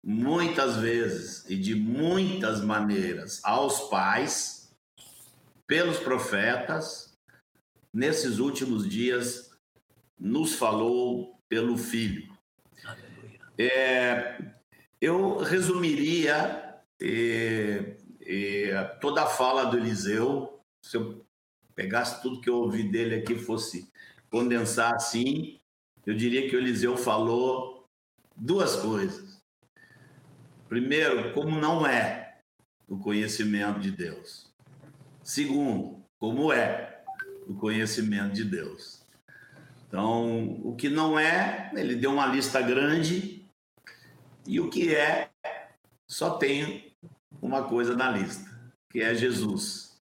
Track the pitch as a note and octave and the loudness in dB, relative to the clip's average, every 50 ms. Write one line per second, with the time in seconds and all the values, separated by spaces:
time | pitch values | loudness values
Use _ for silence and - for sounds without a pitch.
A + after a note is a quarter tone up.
0 | - G2+ G#2 A2+ A#2+ C#3 D#3+ E3+ F3 E3 - C#3+ C3+ C3 A2+ G#2+ A2 A#2 A#2 A#2 | -2 0 0 2 2 2 2 2 2 2 2 2 2 2 2 0 0 2 2 2
1 | A#2 G2 - - - - - - - - F#2+ F#2+ F#2+ G#2 A2 G#2+ G#2+ A2+ B2 C#3 | 2 0 -2 -4 -6 -10 -12 -14 -8 -4 -4 -2 0 0 0 0 2 0 0 2
2 | D#3 E3 F3+ F#3+ F#3+ F3 - - A2+ A2 A2 G#2 G2+ G#2+ G#2+ G#2 G#2 G#2 G2+ F#2+ | 2 2 4 4 2 2 0 0 -2 -2 -2 0 0 0 0 2 2 2 2 0
3 | F#2+ F2 F2 E2 D#2+ G2 - - - G#2+ A2 B2+ C#3+ C3+ - - - - G#2+ F#2+ | 0 -2 -2 -4 -8 -10 -12 -4 0 0 2 2 2 2 0 -2 -2 -2 0 0
4 | F#2+ F#2+ G#2 A#2 C#3 D3+ - - - - - - - - _ _ _ _ _ - | 2 2 2 2 2 0 0 -2 -4 -6 -8 -12 -20 -20 _ _ _ _ _ -20
5 | - - - - - - - - _ _ _ _ _ - C#3+ D#3+ F3 E3+ D#3+ - | -20 -20 -20 -20 -20 -20 -20 -20 _ _ _ _ _ 2 2 4 4 2 0 -2
6 | - B2+ B2+ A#2 - - G#2+ G2 G#2 A#2 B2 - - - D#3+ E3 D#3+ - - - | 0 0 0 0 0 0 0 2 2 2 2 0 -2 -2 -4 -4 -4 -6 -10 -14
7 | - - _ _ _ _ - - _ _ _ _ _ _ _ _ _ _ - A2 | -16 -18 _ _ _ _ -20 -20 _ _ _ _ _ _ _ _ _ _ -2 0
8 | C3 D3+ D#3 D#3+ D3+ B2+ A2 G2+ B2+ C#3+ C3+ - C3+ B2+ A#2 G#2+ G2 F#2+ G2 A2 | 2 2 2 2 0 0 0 0 0 0 0 -2 -2 0 0 0 0 -2 -2 0
9 | A#2+ B2 B2 B2 A#2+ - - - - - _ _ _ _ _ _ _ _ _ _ | 0 2 0 0 0 -2 -6 -8 -12 -20 _ _ _ _ _ _ _ _ _ _
10 | _ _ _ _ F2 G2 A#2+ D3 D#3+ D#3+ - - B2+ A2 G#2+ G#2+ A2+ A#2 B2 B2 | _ _ _ _ -4 -2 0 0 0 0 0 0 0 2 2 2 2 2 2 2
11 | B2 B2 B2 B2 A#2+ - - _ _ _ A2+ A2+ A#2 A#2+ A#2+ G#2 - - - A#2 | 0 0 -2 -4 -6 -8 -14 _ _ _ -2 0 0 0 0 -2 -2 -2 -2 -2
12 | A2+ G#2 F#2+ - - - - - _ _ _ _ _ _ _ - - - - - | -2 -2 -4 -4 -8 -14 -20 -20 _ _ _ _ _ _ _ -20 -16 -16 -16 -16
13 | - - - - - - - - - - _ - A2+ B2+ C3 C3 C3 C3 C3 B2+ | -18 -20 -20 -20 -20 -20 -20 -20 -20 -18 _ 0 0 2 4 2 2 4 4 2
14 | B2 B2 A#2+ A#2+ - - - - - - - - _ _ _ _ _ _ _ _ | 4 2 2 0 -2 -6 -8 -10 -14 -14 -16 -20 _ _ _ _ _ _ _ _
15 | - D#3 E3+ F#3 G3 F#3+ - - D3 - E3+ F#3+ F3+ D#3+ F#3 F3+ F3 D#3+ D3 C#3+ | 2 2 4 4 2 2 0 0 0 2 2 2 2 2 2 2 2 2 2 2
16 | C#3+ D#3 E3+ E3+ D#3 D3 D3 D3+ - - - - - - - - _ _ _ _ | 2 2 2 2 4 4 4 2 2 0 -2 -6 -10 -14 -18 -20 _ _ _ _
17 | - A2 A2 A2+ A#2 A#2 A2+ A2+ A2+ A2+ A2 A2 G#2+ G#2 G#2 G2+ G2+ G#2 - - | -4 -2 0 0 2 2 2 0 0 0 0 0 0 0 -2 -2 -4 -6 -10 -16
18 | - - - - - - F2+ G2 G2+ G2+ G2+ G2+ G#2 G2+ G2 G2 F#2 - - - | -20 -20 -20 -20 -8 -6 -4 -2 -2 -2 -2 0 0 0 0 -2 -2 -4 -6 -4
19 | - C#3+ D3+ D#3+ D3+ - - - B2+ B2+ C3+ C3+ B2+ A#2 A#2+ A#2+ A2+ A2+ G#2+ F#2+ | -2 0 2 2 2 2 2 2 2 4 4 2 2 2 2 2 2 2 0 -2
20 | F#2+ G2 G#2+ A2 A#2 C3 C#3+ C#3 C3+ - - - _ _ _ _ - - - A2+ | 0 0 2 2 2 2 0 0 -4 -6 -12 -18 _ _ _ _ -20 -6 -4 -4
21 | G#2+ - - - - _ _ _ _ _ _ _ _ _ _ - G2 F#2+ G#2 A#2+ | -4 -4 -10 -14 -20 _ _ _ _ _ _ _ _ _ _ -6 -4 0 0 0
22 | B2+ - - - - B2+ B2+ B2+ - B2 A#2+ A#2+ A#2 G#2+ G2+ B2 A2 G2+ G2+ A2+ | 0 -2 -6 -6 -6 -6 -6 -2 0 0 2 2 2 0 0 0 -2 0 0 0
23 | A#2 A2+ A2 G#2+ - - A#2+ A2+ - - A2 A2 - - - - - - _ - | 0 0 -2 -2 -2 -2 -4 -4 -2 -4 -4 -4 -4 -6 -8 -10 -12 -12 _ -20
24 | - - - - _ _ - A2+ B2 B2 A#2+ A#2 A2+ G#2+ - - A#2 A#2 A#2 - | -20 -20 -20 -20 _ _ 0 2 2 4 2 2 2 0 2 2 2 2 2 0
25 | - - - A2+ B2 C3+ C#3+ D#3+ - - - - _ _ _ _ _ _ _ _ | -2 0 0 0 2 2 0 -2 -4 -6 -10 -18 _ _ _ _ _ _ _ _
26 | _ G2+ G#2+ A2 A#2 A#2+ B2 C3 C3+ C3 A#2+ B2 C3 B2+ A#2+ G2+ G#2+ A#2+ B2 B2 | _ -2 0 0 2 2 2 2 0 2 0 2 2 2 2 2 2 2 2 2
27 | B2 A#2+ G#2+ G#2+ A2+ A#2 A#2 A#2+ B2+ C3 B2+ B2+ B2+ B2+ - - - _ _ _ | 2 2 2 2 2 2 2 2 2 2 0 0 -4 -8 -12 -16 -20 _ _ _
28 | _ _ _ _ _ _ _ - A2 B2+ F3+ G3 F#3+ - - - - A2 A2 G#2 | _ _ _ _ _ _ _ -10 -2 0 2 2 4 2 0 0 -2 0 0 0
29 | F#2+ F#2+ G2 - - - - - _ _ _ _ _ _ _ - - - - - | 0 -2 -4 -8 -14 -18 -20 -20 _ _ _ _ _ _ _ -20 -20 -20 -20 -20
30 | - - - - - - - - - - - - - - A2 A#2+ B2 C#3 C#3+ D3+ | -20 -20 -20 -20 -20 -20 -20 -20 -20 -20 -20 -20 -10 -2 0 0 2 2 2 4
31 | D#3 C#3+ C3 A#2 A2 A#2+ - C#3+ D3+ D#3+ D#3 D#3 D3+ D3+ E3 E3 D#3 C#3 B2 A#2 | 4 4 2 2 0 -2 -2 -2 0 0 0 2 2 2 2 4 4 4 4 4
32 | G#2+ - - - - - - _ _ _ _ _ _ _ _ _ _ - G2+ F#2+ | 2 0 -2 -6 -10 -16 -20 _ _ _ _ _ _ _ _ _ _ -10 -8 -6
33 | G2 G#2 G#2 G#2 G#2+ G#2 G2+ - A2 G#2+ G#2 G2+ G#2 G#2 G2+ G#2 G2 G2 F#2 - | -2 0 0 0 0 0 -2 -2 0 0 0 0 0 -2 -2 -2 -4 -4 -4 -4
34 | F2+ E2 D#2 - - - - - - - _ _ _ - - - - - - - | -8 -8 -8 -12 -16 -18 -20 -20 -20 -20 _ _ _ -20 -20 -20 -20 -20 -20 -20
35 | - - - - - - - C#3 D3+ C#3+ C#3 D3 C#3+ C3 A2 F#2 - - - - | -20 -20 -20 -20 -10 -6 -4 -2 0 0 2 2 2 2 0 0 -2 -6 -10 -16
36 | - _ _ _ A2 A2 A2+ C3 D3+ D#3 C#3 A#2+ A2+ - - - - - - - | -20 _ _ _ -4 -2 0 2 2 4 4 4 4 2 0 -2 -6 -10 -14 -16
37 | - - - - - - - - - - - G2 G#2+ G#2+ A2 A2 A2 G#2 - - | -14 -14 -10 -10 -10 -12 -12 -16 -10 -10 -8 -4 -2 0 0 2 0 0 0 0
38 | A2 G#2+ G#2 G2+ G2+ G2+ G2 G#2 A2+ G#2 F#2 E2+ D#2 - D2+ - - - - - | 0 0 0 0 0 -2 -2 -2 -2 -2 -4 -4 -6 -8 -12 -14 -18 -20 -20 -20
39 | _ _ _ _ _ _ - - - - - - - - - - - - - F#2 | _ _ _ _ _ _ -20 -20 -20 -20 -20 -20 -20 -20 -20 -20 -18 -8 -4 -2
40 | G#2 A2+ A#2 A#2 A#2 A#2 A#2 A2+ A2+ G#2+ - - - - A#2 A2+ C#3+ C#3+ C#3+ D#3 | 0 0 0 0 0 0 0 -2 -2 -4 -6 -6 -8 -8 -6 -4 -2 0 0 2
41 | D#3 D#3+ D#3 D#3 D#3 D#3+ E3+ F#3 G3 G3 - - - - - - - A#2+ B2 A#2+ | 2 2 4 4 4 4 4 2 2 0 -2 -4 -8 -8 -6 -4 -2 -2 0 0
42 | B2+ C3+ C#3 C#3 C3+ B2+ B2+ C#3 C3 - - C3+ B2 A#2 B2+ C3+ C#3+ D3 D#3 E3 | 2 2 2 2 2 2 2 0 0 0 0 0 2 4 2 4 4 4 2 2
43 | D#3 D#3+ F3+ F#3 G3 - - - - - _ _ _ _ _ _ _ - - - | 2 0 0 -2 -2 -6 -10 -14 -18 -20 _ _ _ _ _ _ _ -20 -20 -20
44 | - - - - - - - - - - - - E3+ - - F3+ F3 E3 D3+ D3 | -20 -20 -20 -20 -20 -20 -20 -18 -6 -2 0 0 0 0 0 0 2 4 4 4
45 | D3 D3+ D#3+ - - - _ _ _ - - - - - - _ _ _ _ _ | 4 4 2 2 0 -4 _ _ _ -10 -10 -10 -16 -18 -20 _ _ _ _ _
46 | _ _ - - D#3 E3 - - - C#3+ C#3 C#3+ D3+ D#3 - - - - _ _ | _ _ -6 -2 -2 -2 0 0 0 0 2 0 -2 -4 -6 -10 -14 -20 _ _
47 | - - - _ _ _ - - - - C3+ C3+ C3 - A#2 A#2+ A#2+ A#2+ B2 A#2+ | -20 -20 -20 _ _ _ -16 -10 -6 -2 -2 -2 -2 0 0 2 2 2 2 2
48 | C3 B2+ A2+ G2+ F#2+ - - - - - - - - - - _ _ _ - A2+ | 0 0 0 0 -2 -4 -6 -12 -14 -18 -18 -20 -20 -20 -20 _ _ _ -4 0
49 | A2 A2+ A#2 A2+ B2 B2+ A#2 - A2 G#2 F#2+ - - - - - - - - _ | 0 2 2 2 2 2 2 2 0 0 -2 -2 -4 -6 -8 -10 -12 -16 -20 _
50 | _ | _